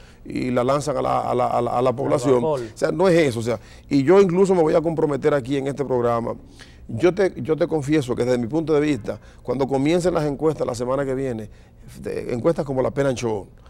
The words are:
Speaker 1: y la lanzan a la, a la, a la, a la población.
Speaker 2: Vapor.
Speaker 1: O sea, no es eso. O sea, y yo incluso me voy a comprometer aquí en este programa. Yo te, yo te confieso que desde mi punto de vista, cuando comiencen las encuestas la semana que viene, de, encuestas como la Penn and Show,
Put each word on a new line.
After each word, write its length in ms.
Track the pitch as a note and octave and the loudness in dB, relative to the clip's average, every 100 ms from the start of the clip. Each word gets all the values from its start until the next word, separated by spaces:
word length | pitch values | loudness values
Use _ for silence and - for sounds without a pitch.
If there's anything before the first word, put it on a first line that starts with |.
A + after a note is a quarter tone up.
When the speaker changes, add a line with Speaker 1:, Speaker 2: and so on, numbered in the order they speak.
| - - - | -20 -18 -10
Speaker 1:
y 240 | - B2+ | -6 -2
la 140 | B2 | 0
lanzan 340 | B2 C#3+ D3 C3 | 0 0 -2 -4
a 60 | |
la, 160 | C3 B2+ | -2 -2
a 160 | A#2+ B2 | 0 0
la, 100 | A#2+ | 0
a 160 | A#2+ | 0
la, 160 | B2 B2 | 0 0
a 40 | |
la 120 | B2+ A#2+ | 0 0
población. 460 | C3+ D3 C#3 B2 | -2 0 2 2
Speaker 2:
Vapor. 200 | D#3 C#3 | 2 -2
Speaker 1:
O 20 | A2+ - | -6 -4
sea, 140 | D#3 | -4
no 160 | D#3 F#3+ | 2 4
es 200 | E3+ C#3+ | 4 2
eso. 140 | A2+ | 0
O 20 | |
sea, 160 | A2+ A2 - - - | -4 -4 -8 -20 -2
y 140 | C#3+ | 2
yo 180 | C3+ G3 | 6 6
incluso 360 | F#3+ F3+ F#3+ F#3 | 6 4 2 4
me 80 | |
voy 100 | D#3 | 4
a 80 | E3+ | 2
comprometer 540 | D#3+ D#3 D3+ C3+ D3+ C#3+ | 0 0 0 0 2 0
aquí 220 | B2 C#3+ | 0 -2
en 100 | C3+ | -2
este 180 | C3 B2+ | -4 -2
programa. 480 | B2 A#2+ A#2 A#2 A#2 - - - - - | 0 2 0 -2 -8 -14 -20 -20 -20 -10
Yo 260 | A2+ F3+ | 0 2
te, 260 | F3+ F#3 - | 2 0 -2
yo 120 | B2 D3+ | -4 -2
te 120 | E3+ | 0
confieso 480 | D#3 C#3 D#3 B2 A2+ | -2 0 0 0 -2
que 100 | B2 | 0
desde 140 | B2 | 0
mi 80 | A2+ | 0
punto 260 | D#3 D#3 | -2 2
de 80 | D3 | 2
vista, 380 | D3+ B2 A2 G#2 - - | 2 -2 -4 -10 -14 -12
cuando 240 | - B2+ B2+ | -6 -2 0
comiencen 480 | C3+ C#3+ F3 F3 E3 | 0 2 2 2 0
las 100 | D3+ | -2
encuestas 400 | C3 D#3 D3 C3 | 0 -2 0 -4
la 80 | |
semana 320 | A#2+ B2 C#3 C3+ | -4 -2 -2 -2
que 80 | |
viene, 340 | C3 C3+ A2 G#2 - - - - - | -4 -4 -6 -10 -18 -20 -20 -20 -12
de, 320 | - - - | -8 -8 -6
encuestas 320 | A#2+ E3+ E3 C#3 | -2 0 -2 -2
como 160 | C3 | -2
la 80 | A#2+ | -2
Penn 160 | C#3 C#3 | 0 -2
and 120 | B2 | -2
Show, 300 | A#2+ G#2 F2+ - | -4 -4 -8 -18